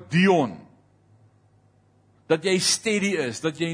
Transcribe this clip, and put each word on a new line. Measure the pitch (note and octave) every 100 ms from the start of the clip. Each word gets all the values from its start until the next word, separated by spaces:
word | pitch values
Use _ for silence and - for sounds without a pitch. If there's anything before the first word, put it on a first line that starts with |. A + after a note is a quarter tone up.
| G2+
Dion, | D3+ F#3+ F3+ B2 E2+ - _ _ _ _ _ _ _ _ _ _ _ _ _ _ _ -
dat | D#3+ E3+
jy | F#3+
steady | - - A3+ G#3 G3 F3
is, | C3 A2
dat | D#3+ C#3+
jy | E3+